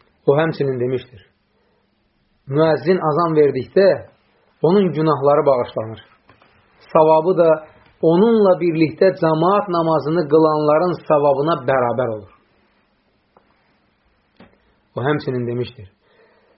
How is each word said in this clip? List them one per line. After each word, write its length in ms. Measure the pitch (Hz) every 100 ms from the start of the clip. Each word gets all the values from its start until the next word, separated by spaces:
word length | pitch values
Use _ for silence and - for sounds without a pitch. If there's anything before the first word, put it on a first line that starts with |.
| _ _ -
O 100 | 143
həmçinin 400 | 165 - 139 131
demişdir, 520 | 123 127 - 92 _ _ _ _ _ _ _ _ _ _ _ _ -
müəzzin 500 | 143 160 143 151 185
azan 380 | 160 147 170 156
verdikdə 520 | 147 131 123 190 196 123 - _ _ _ _ _
onun 300 | 151 202 185
günahları 500 | 143 156 139 139 147 143
bağışlanır. 540 | 123 113 - 110 107 - _ _ _ _ _ _ _ -
Savabı 480 | 165 156 160 165 180
da 120 | 165 156 - _ _ -
onunla 500 | 160 175 226 226 196 170
birlikdə 500 | 170 160 151 - 190
cəmaat 520 | - 160 156 170 202 196
namazını 540 | 170 165 156 139 170 147
qılanların 640 | 156 156 151 151 156 180 160
savabına 540 | - 151 147 139 151 160
bərabər 460 | 123 135 120 117 123
olur. 240 | 110 98 _ _ _ _ _ _ _ _ _ _ _ _ _ _ _ _ _ _ _ _ _ - _ _ _ _ 117
O 40 |
həmçinin 460 | 120 147 - 123 120
demişdir: 400 | 120 113 - 95 _ _ _ _ _ _